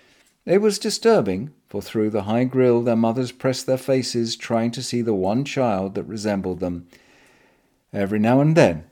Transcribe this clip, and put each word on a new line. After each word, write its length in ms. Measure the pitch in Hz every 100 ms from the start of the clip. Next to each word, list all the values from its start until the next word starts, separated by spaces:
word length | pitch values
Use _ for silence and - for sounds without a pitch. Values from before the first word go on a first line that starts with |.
| _ _ _ _ -
It 160 | 190
was 160 | 214 196
disturbing, 760 | 220 - 233 208 101 92 147 - _
for 140 | 101
through 280 | - 113 107
the 120 | 107
high 220 | 98 117
grille 380 | 127 131 127 117
their 140 | 120 113
mothers 360 | 113 120 123
pressed 340 | - 131 127 -
their 100 | 131
faces, 600 | - 131 123 120 113 -
trying 340 | - 117 117
to 120 | 117
see 200 | 123 123
the 120 | 113
one 300 | 98 92 120
child 500 | 139 139 120 95 95 98
that 80 |
resembled 560 | 69 107 107 101 92 87
them. 260 | 90 87 87 - _ _ _ _ _ _ _ _ _
Every 260 | 104 98 107
now 220 | 110 131
and 160 | 151 160
then 280 | 113 78 -